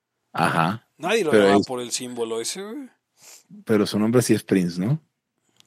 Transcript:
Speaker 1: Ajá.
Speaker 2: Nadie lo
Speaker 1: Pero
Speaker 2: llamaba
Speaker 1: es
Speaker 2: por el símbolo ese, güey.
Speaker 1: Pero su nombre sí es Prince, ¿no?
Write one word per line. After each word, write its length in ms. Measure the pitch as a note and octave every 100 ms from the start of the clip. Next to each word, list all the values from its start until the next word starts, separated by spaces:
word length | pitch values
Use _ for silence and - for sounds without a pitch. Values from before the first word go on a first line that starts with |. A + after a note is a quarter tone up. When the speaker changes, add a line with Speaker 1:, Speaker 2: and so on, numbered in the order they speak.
| _ _ _
Speaker 1:
Ajá. 560 | - E2 E2+ E2 A2+ _ -
Speaker 2:
Nadie 280 | E3 A3+ D#3+
lo 60 |
Speaker 1:
Pero 120 | G#2+
Speaker 2:
llamaba 160 | G2 G2+
Speaker 1:
es 60 | G2
Speaker 2:
por 140 | B2
el 100 | A#2+
símbolo 480 | - B2 A#2+ A2+ A2+
ese, 240 | A#2 F#3
güey. 260 | G3+ C#4+ B3+ _ _ _ - - _ - -
Speaker 1:
Pero 200 | G#2+ G2
su 140 | G2+
nombre 220 | A2 B2
sí 120 | A#2
es 100 | A2
Prince, 360 | - G2 F2 E2+
¿no? 220 | G2+ D#3 _ _ _ _ _ _